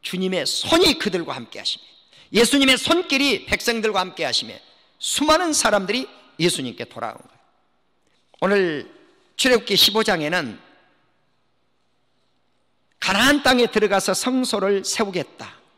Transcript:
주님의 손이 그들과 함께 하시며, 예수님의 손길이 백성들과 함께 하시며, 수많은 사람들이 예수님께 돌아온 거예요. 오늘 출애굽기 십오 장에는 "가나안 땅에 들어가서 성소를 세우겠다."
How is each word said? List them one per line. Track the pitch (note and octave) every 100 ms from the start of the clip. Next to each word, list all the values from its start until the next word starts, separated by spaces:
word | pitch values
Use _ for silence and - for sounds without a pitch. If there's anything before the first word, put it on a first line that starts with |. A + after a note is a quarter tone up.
주님의 | - F#3 F#3 F#3 C#3
손이 | - - E4+ F4 -
그들과 | G#3 F3+ D3+
함께 | B2+ A#2 G2+
하시며, | - - - _ _ _ _
예수님의 | F#3+ A#3 C#4 C4+ C4
손길이 | - E4+ F4+ C4+ C#4+ A#3 -
백성들과 | G#3 - A#3 G#3+ G3
함께 | F#3 E3+
하시며, | D3 A2+ A2 G2+ _ _ _ _
수많은 | - - D4 D#4+ F4
사람들이 | D4 A3+ G#3 F#3 A#3 - - _ -
예수님께 | E3+ E3 C3 G2
돌아온 | A#2 - A2
거예요. | - - _ _ _ _ _ _ _ _ _ _ _
오늘 | F#3 G3+ F3+ D3 - - _ _ _ -
출애굽기 | C4 A#3+ - G3
십오 | - G#3
장에는 | A3 F3+ D3+ F3+ C3+ F#2 _ _ _ _ _ _ _ _ _ _ _ _ _ _ _ _ _ _ _ _ _ _ _ _
"가나안 | - G3 B3+ D4
땅에 | C4 B3+ A#3
들어가서 | A3 G3+ G3 F#3+
성소를 | F#3 - B3+ B3+ G#3 F#3+ G3
세우겠다." | F#3+ - G#3 F3+ C3+ - A2 - _